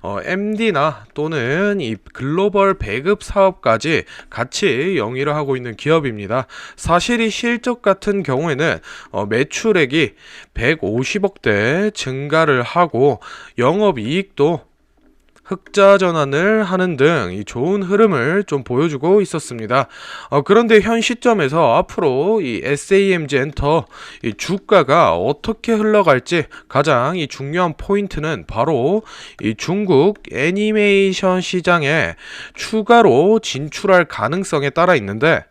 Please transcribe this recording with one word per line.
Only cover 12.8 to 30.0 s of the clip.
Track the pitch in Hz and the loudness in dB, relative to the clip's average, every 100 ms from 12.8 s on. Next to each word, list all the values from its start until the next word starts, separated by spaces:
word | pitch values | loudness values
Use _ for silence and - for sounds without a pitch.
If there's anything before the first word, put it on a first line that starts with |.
| 175 117 139 233 - - - - | 0 2 2 2 -8 -20 -18 -2
영업이익도 | 123 185 208 139 107 165 196 - 143 170 - _ _ _ _ _ _ _ | 0 2 0 0 -4 -4 -6 0 0 0 -8 _ _ _ _ _ _ _
흑자 | - 190 - 202 196 202 | -12 -12 -4 4 6 6
전환을 | 185 165 139 143 185 220 | 4 0 0 0 0 0
하는 | 196 185 185 147 | 0 -2 -2 2
등 | 143 165 92 | 2 2 -2
이 | 92 | -6
좋은 | 104 120 143 202 | -8 -4 -2 -2
흐름을 | 185 202 220 156 123 185 202 | 0 4 4 4 0 -2 -2
좀 | 143 | -6
보여주고 | 123 123 165 143 156 202 | -4 -2 -2 -2 2 2
있었습니다. | 190 165 - 120 107 127 131 - - - - | 2 -4 -8 -12 -2 -2 -2 -8 -18 -16 -2
어, | 143 | -2
그런데 | 139 208 233 220 | 4 4 6 4
현 | 202 233 | 4 -2
시점에서 | 220 240 240 214 151 156 147 127 | -2 0 0 2 0 2 4 2
앞으로 | 185 - 165 127 170 220 | 0 -2 0 0 0 0
이 | 151 107 | -2 -4
에스에이엠지 | 90 143 - 196 196 180 147 135 | -4 -4 0 2 2 0 0 -2
엔터 | 143 147 143 160 - - - - | -2 -2 0 0 -2 -16 -20 -8
이 | 117 104 | -8 -6
주가가 | - 190 - 196 147 165 135 85 | -6 -6 2 2 4 2 4 2
어떻게 | 101 147 - 214 - | -2 -4 -6 -8 -2
흘러갈지 | 220 214 214 190 131 - 170 143 - _ | 0 2 2 4 2 0 -4 -4 -10 _
가장 | 131 147 131 127 180 | -2 2 2 0 -4
이 | 147 | -6
중요한 | - 135 165 180 151 | -8 -8 -2 -4 -4
포인트는 | - 196 196 - 151 131 80 | -4 -2 -2 -6 -6 -8 -8
바로 | - 143 143 131 208 220 - - - | -4 -2 0 0 -2 -4 -20 -20 -6
이 | 107 110 | -6 -4
중국 | - 190 202 143 | -4 -4 2 4